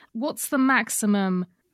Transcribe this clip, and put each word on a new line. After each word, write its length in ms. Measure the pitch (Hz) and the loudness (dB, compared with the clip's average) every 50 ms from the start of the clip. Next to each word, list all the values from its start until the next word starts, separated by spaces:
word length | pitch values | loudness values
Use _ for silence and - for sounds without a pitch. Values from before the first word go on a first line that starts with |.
| - _ | -20 _
what's 380 | - 226 254 311 - - - - | -8 -6 -6 -6 -6 -6 -6 -2
the 80 | 294 269 | 0 2
maximum 880 | 262 269 262 233 226 - - - - 208 202 202 196 190 185 180 180 - _ _ _ _ | 2 4 4 2 0 0 -4 -2 0 2 2 2 2 0 0 -2 -4 -6 _ _ _ _